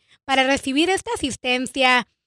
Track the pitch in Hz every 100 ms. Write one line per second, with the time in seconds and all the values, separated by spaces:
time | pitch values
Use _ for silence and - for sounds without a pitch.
0 | _ _ - 269 262 277 277 269 339 381
1 | - 480 277 202 254 254 262 277 254 247
2 | - _